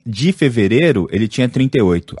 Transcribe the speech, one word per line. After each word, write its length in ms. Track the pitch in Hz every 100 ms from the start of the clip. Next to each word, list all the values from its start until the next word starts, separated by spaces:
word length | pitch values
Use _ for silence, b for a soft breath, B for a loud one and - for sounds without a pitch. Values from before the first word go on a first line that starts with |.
de 260 | - 104 160
fevereiro, 800 | - 143 117 98 117 170 110 82
ele 160 | 92 110
tinha 220 | - 123
trinta 300 | 139 131 139
e 20 |
oito. 340 | 95 87 - -